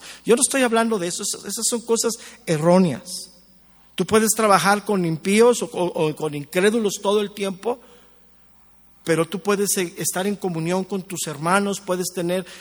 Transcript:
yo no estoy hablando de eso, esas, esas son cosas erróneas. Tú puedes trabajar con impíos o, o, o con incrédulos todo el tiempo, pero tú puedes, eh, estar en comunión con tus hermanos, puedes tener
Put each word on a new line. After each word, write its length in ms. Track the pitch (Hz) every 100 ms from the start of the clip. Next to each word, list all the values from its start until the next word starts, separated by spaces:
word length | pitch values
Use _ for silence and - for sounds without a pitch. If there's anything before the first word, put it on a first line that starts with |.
| - - -
yo 100 | 233
no 60 |
estoy 220 | 254 269
hablando 340 | 247 226 226 220
de 100 | 175
eso, 140 | -
esas, 240 | 202 - -
esas 220 | 214 220
son 140 | 240
cosas 320 | - 233 233 - - - -
erróneas. 840 | 156 165 180 180 - - - - _ _ _ _ _ _ -
Tú 100 | 175
puedes 260 | 214 220
trabajar 540 | 220 214 190 180 208 202
con 200 | 196 170
impíos 560 | 160 190 208 240 240
o, 60 | 170
o, 400 | 180 175 - 156
o 80 | 147
con 180 | 156
incrédulos 600 | 147 143 180 202 233 202 -
todo 200 | 196 208
el 100 | 208
tiempo, 460 | - 196 185 226 254 - - _ _ _ _ _ _ _ _ _ _ -
pero 180 | 160 165
tú 120 | 196
puedes, 360 | 202 202 202 196
eh, 180 | 175 -
estar 300 | 170 180 196
en 80 | 202
comunión 480 | 190 165 165 185
con 180 | 185 196
tus 240 | 170 175 165
hermanos, 540 | 143 165 196 202 196
puedes 300 | - 180 180
tener 320 | - 175 185 180 -